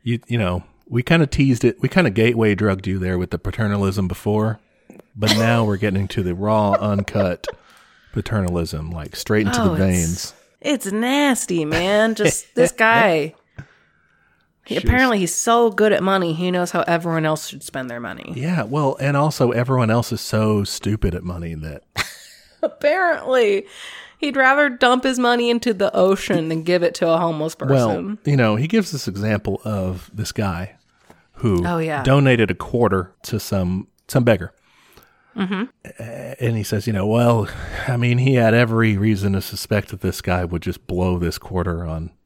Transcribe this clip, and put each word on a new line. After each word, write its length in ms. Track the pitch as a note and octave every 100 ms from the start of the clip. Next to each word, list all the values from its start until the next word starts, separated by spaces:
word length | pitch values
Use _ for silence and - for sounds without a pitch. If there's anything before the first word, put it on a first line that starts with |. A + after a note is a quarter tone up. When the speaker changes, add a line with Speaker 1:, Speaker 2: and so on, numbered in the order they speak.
Speaker 1:
you, 180 | A#2 A#2 -
you 100 | A#2
know, 280 | F#2 F2+ - _ _
we 160 | A#2+
kinda 240 | - E3 D3
teased 380 | - C3+ A#2+
it. 160 | A#2+ -
We 80 | C3+
kinda 220 | F#3+ D#3+
gateway 440 | G2 A2 A#2 A2
drugged 320 | F#2+ G#2+ F#2+ F#2+
you 120 | F#2+
there 180 | F2+ F2+
with 120 | F2+
the 80 | E2+
paternalism 680 | - - G#2+ G2+ G2 G2 F#2
before, 520 | F2+ G#2 G#2+ A2 G#2+ _ _ _ - _ -
but 140 | G#2+ G#2+
now 260 | A2+ A#2
we're 140 | G#2+ G2
getting 280 | G#2 F#2+ F#2+
to 140 | -
the 120 | F2+
raw, 380 | F2 G#2 A2 G#2
Speaker 2:
<laughs> 60 | G2
Speaker 1:
uncut 680 | G#2 G2+ G2 G#2+ F#2+ F2 - - _ - _ _ _
paternalism, 800 | - - G#2+ F2+ F2 E2 D2+ D#2+
like, 260 | E2+ D2+ -
straight 300 | - G#2+ G#2
into 160 | A#3+
Speaker 2:
Oh, 60 | G2
Speaker 1:
the 40 |
Speaker 2:
it's, 80 | E2+
Speaker 1:
veins. 540 | F#2+ F2+ E2 F#2 - - _ _
Speaker 2:
it's 260 | - C#4+ G3
nasty, 720 | G#3+ A#3+ C#4+ C#4+ B3 - E3+
man. 500 | D3+ D#3+ F3+ G#3 A3+
Just 320 | G#3+ F#3 - -
Speaker 1:
<laughs> 40 |
Speaker 2:
this 160 | - B3+
guy. 600 | - A3 A#3 G#3+ D#3+ D3+ _ _ - - _ _ _ _ _ _ _ _ _
He, 100 | - -
Speaker 1:
Just 100 | -
Speaker 2:
apparently 320 | B3 C4 G#3
he's 160 | F3
so 360 | - - A#3 A#3
good 220 | G3 G#3+
at 120 | G3
money, 300 | F#3+ F#3+ E3+
he 180 | D#3+ F3+
knows 180 | F3+ F3
how 120 | F3
everyone 420 | - E3+ E3+ E3 D#3
else 220 | D#3 -
should 160 | C3+
spend 260 | - C3+ B2+
their 80 | A#2+
money. 340 | A2+ - - B2
Speaker 1:
Yeah, 260 | D3 F3
well, 340 | A2 D3 C#3 -
and 160 | C3+ C#3+
also 340 | D3+ - B2
everyone 400 | A#2 B2 C3 A2+
else 220 | A#2 -
is 80 | A2
so 420 | - A2 A2 G#2
stupid 540 | G2 - G2+ G#2+ G2+ F2
at 80 |
money 300 | F2 F2 E2+
that 280 | D#2+ D#2 D2 _ -
Speaker 2:
<laughs> 680 | - - - - _ _
Apparently. 1040 | D#4 - D4 F4+ F4 D4+ - B3+ G#3+ G3+ - - - - - _
He'd 180 | D4 C4+
rather 320 | C4 C#4 D4
dump 340 | B3 B3 B3+
his 160 | C4 B3
money 320 | A#3+ A#3+ A#3+
into 240 | A#3 A#3+
the 180 | F#3+ G3 G3
ocean 520 | F#3 G3 - F3 D#3+
than 140 | D#3+
give 220 | D#3+ F3+
it 100 | E3+ -
to 120 | E3
a 100 | E3
homeless 380 | E3+ D#3 D#3 -
Speaker 1:
Well, 300 | C3 C3+ A#2
Speaker 2:
person. 300 | F#2 F#2+ G#2+
Speaker 1:
you 120 | - C#3
know, 180 | A2
he 140 | G#2+ D#3+
gives 240 | A3+ F#3
this 160 | C#3 -
example 520 | G2 G#2+ G#2 - G2
of 440 | A2+ G#2 F#2 F#2 -
this 160 | G#2 G#2+
guy 460 | - G2 E2+ F#2+ _ _ _ _ - _ -
who 280 | - F3+ F3
Speaker 2:
Oh, 120 | E3+
yeah. 260 | D#3+ D3
Speaker 1:
donated 440 | C3 C#3 C#3 A#2+ G2+
a 60 |
quarter 560 | F2+ - A#2+ A2 F#2+ F2 _
to 160 | - G#2+
some, 480 | - G2 F2+ F#2 - _ _
some 160 | C3+
beggar. 300 | A#2+ G2 F2 _ _ _ _ - _ _ _ A3+
Speaker 2:
Mm-hmm. 280 | F#3 F#3+ B3 _ - -
Speaker 1:
A-, 380 | A2+ A#2+ B2+ C3
and 160 | A#2+ A2+
he 60 |
says, 240 | G2+ G#2+ A#2
you 60 |
know, 120 | G#2 G2+
"Well, 420 | A#2 A#2+ A#2 G2 - - - -
I 80 | A#2+
mean, 220 | A#2+ B2
he 160 | C3
had 200 | B2+ A2+
every 420 | A#2 A#2+ A2+ A2+ G2
reason 360 | G#2+ G#2 G2+
to 80 | G2
suspect 480 | - G2+ - G#2+ -
that 140 | G2
this 180 | F#2 -
guy 240 | - F2+
would 180 | F2 F2
just 240 | F2+ E2+ -
blow 320 | F2+ F2+ F2+
this 180 | E2+ -
quarter 460 | - F#2 F2 E2+
on 280 | E2 D#2+ E2+ _